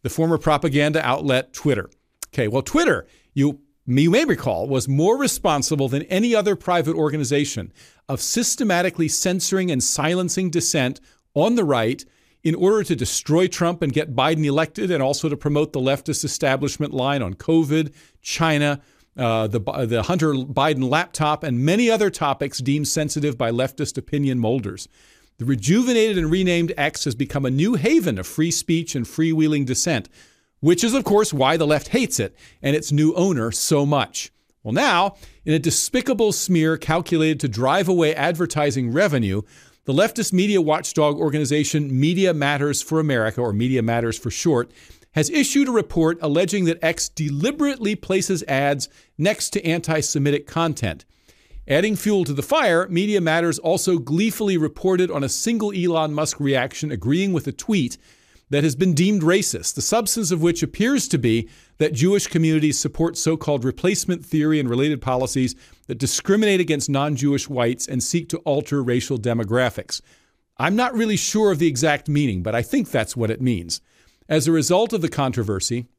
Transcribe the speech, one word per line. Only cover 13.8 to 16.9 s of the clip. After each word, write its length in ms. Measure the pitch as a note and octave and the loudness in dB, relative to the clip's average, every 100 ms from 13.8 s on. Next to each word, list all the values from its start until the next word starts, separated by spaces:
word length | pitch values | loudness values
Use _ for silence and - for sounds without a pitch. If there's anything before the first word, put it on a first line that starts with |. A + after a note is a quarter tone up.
and 120 | D3+ | -2
get 240 | C3+ D3+ A#2+ | -2 -2 0
Biden 280 | C#3 D#3+ | 0 2
elected, 460 | D3 C#3+ D#3 - G3 | 2 0 -2 -4 -2
and 100 | E3 | 0
also 280 | C3+ C#3+ D#3 | 0 0 -2
to 80 | C#3 | -2
promote 360 | D3+ D3 D#3 | 0 0 0
the 60 | C#3+ | 0
leftist 460 | C3 C#3 - C#3+ | 0 -2 -4 -4
establishment 680 | C#3 - C#3+ C3 C#3+ - D3 | -4 -2 0 2 -2 -4 -4